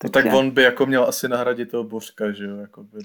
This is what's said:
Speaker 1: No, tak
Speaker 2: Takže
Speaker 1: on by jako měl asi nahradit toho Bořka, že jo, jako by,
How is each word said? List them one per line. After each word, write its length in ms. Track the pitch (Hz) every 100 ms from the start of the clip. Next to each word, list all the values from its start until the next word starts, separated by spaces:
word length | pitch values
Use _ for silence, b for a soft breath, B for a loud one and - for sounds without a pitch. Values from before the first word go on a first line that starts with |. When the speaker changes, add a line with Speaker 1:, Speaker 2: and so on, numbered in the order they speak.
Speaker 1:
No, 60 | -
tak 140 | 139
Speaker 2:
Takže 140 | 113 131
Speaker 1:
on 140 | 135
by 120 | 131
jako 220 | 127 123 135
měl 180 | 131
asi 240 | 123 120 127
nahradit 440 | 120 123 120 117
toho 120 | 120
Bořka, 480 | 110 110 - - 107
že 140 | 101 101
jo, 120 | 101
jako 260 | 101 -
by, 160 | 208 214